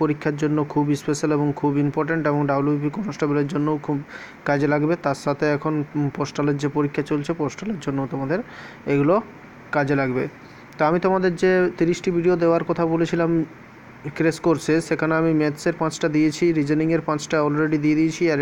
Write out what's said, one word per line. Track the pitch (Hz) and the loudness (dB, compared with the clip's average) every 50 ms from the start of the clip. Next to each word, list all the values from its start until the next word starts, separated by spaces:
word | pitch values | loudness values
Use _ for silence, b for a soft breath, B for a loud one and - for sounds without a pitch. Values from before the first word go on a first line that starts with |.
পরীক্ষার | 160 151 147 147 - 156 147 147 | 0 0 0 0 -2 -4 -2 0
জন্য | 156 147 151 151 143 151 | 0 0 0 0 0 0
খুব | - 147 147 147 147 143 | 0 0 2 2 0 -2
স্পেশাল | - - 147 - - 151 | -2 -2 -2 0 0 0
এবং | 151 147 147 147 139 - | 2 2 0 0 0 0
খুব | - 147 143 143 147 | 0 0 2 2 0
ইম্পর্ট্যান্ট | 147 139 160 151 143 165 165 151 151 | 0 0 0 0 0 0 0 0 0
এবং | 147 147 147 139 | 2 2 2 2
ডাব্লিউবি | 139 139 139 147 147 143 147 147 143 | 2 2 2 0 0 0 -2 -2 -4
কনস্টেবলের | 214 196 214 - - 156 147 143 147 143 139 | -4 -6 -6 -4 -2 -2 0 0 0 0 0
জন্যও | 175 147 147 151 151 147 147 | -2 -2 0 0 -2 -2 -4
খুব | - 147 139 147 - B B B B B B - - | -4 -4 -4 -6 -10 B B B B B B -2 0
কাজে | 143 143 147 143 | 0 2 2 2
লাগবে। | 147 151 151 156 175 170 - | 2 2 2 0 0 0 -2
তার | 143 135 - - | -4 -4 -2 -2
সাথে | 147 143 - 151 151 147 | -4 -2 0 0 0 0
এখন, | 147 - 156 156 151 143 147 - | 0 -2 -2 -2 -2 -4 -4 -4
উম, | 151 147 139 - | -2 -2 -2 -2
পোস্টালের | - 143 143 - - 143 147 147 139 | -4 -6 -6 -4 -2 0 0 0 0
যে | 147 139 139 | -2 -2 0
পরীক্ষা | 151 147 143 147 151 143 - | 0 -2 -2 -2 -4 -4 -2
চলছে, | 156 147 143 - 165 165 | -2 -2 -2 -4 -4 -4
পোস্টালের | 151 131 - - 190 220 220 151 - | -4 -4 -6 -6 -8 -8 -6 -6 -4
জন্য | - 139 139 135 123 | -4 -4 -2 -4 -4
তোমাদের | - 135 135 135 165 202 247 B B B B B B B B 139 | -4 -4 -2 -2 -2 -4 -4 B B B B B B B B 0
এগুলো | 143 139 143 151 185 220 226 - - - - - - - - - - | 0 2 4 4 4 2 0 -4 -14 -20 -20 -20 -20 -20 -10 -4 -2
কাজে | 151 143 135 143 139 | -2 0 0 0 0
লাগবে। | 135 127 123 131 139 147 - - B B B B B B B - | 0 0 0 -2 -2 -4 -8 -12 B B B B B B B 0
তো | 156 151 | 2 2
আমি | 170 180 170 | 2 2 2
তোমাদের | 185 190 190 185 185 165 156 | 2 2 2 2 0 0 2
যে | 185 185 185 185 180 175 - - | 2 4 4 4 2 2 0 0
তিরিশটি | 170 165 175 - - 190 170 | 0 0 0 -2 -2 -2 0
ভিডিও | 170 165 180 180 165 | 2 2 2 2 4
দেওয়ার | 170 165 165 170 175 - | 4 4 2 2 0 -2
কথা | 170 175 170 160 165 | 0 0 0 2 2
বলেছিলাম | 165 170 160 175 170 170 165 170 165 156 - - - - - - - - - - - - 143 - | 2 0 2 0 0 2 2 2 0 0 -2 -8 -18 -20 -20 -20 -20 -20 -20 -18 -16 -14 -8 -2
ক্র্যাশ | - 160 165 156 - - | 0 0 0 0 2 2
কোর্সে, | 170 156 135 - - 151 165 165 - | 2 2 2 2 0 0 0 0 -2
সেখানে | 160 - 160 156 160 160 | -2 -2 0 0 2 2
আমি | 165 165 160 151 | 2 2 2 2
ম্যাথসের | 151 151 147 147 - 175 160 - | 2 0 -2 -2 -4 -4 -2 -2
পাঁচটা | 165 156 151 - 170 165 151 | -2 -4 -4 -2 -2 0 2
দিয়েছি, | 151 156 156 147 - 180 170 160 156 | 2 2 2 2 2 2 2 2 2
রিজনিংয়ের | 143 143 156 151 156 160 165 160 160 - | 2 2 2 2 2 2 0 0 0 -2
পাঁচটা | 151 147 147 - 165 156 147 | -2 -4 -2 -2 0 2 2
already | 147 147 151 156 151 156 151 147 | 2 2 0 0 0 0 2 2
দিয়ে | 151 151 151 | 2 2 2
দিয়েছি, | 160 160 156 - 180 165 | 2 0 0 0 0 0
আর | 151 139 | 2 0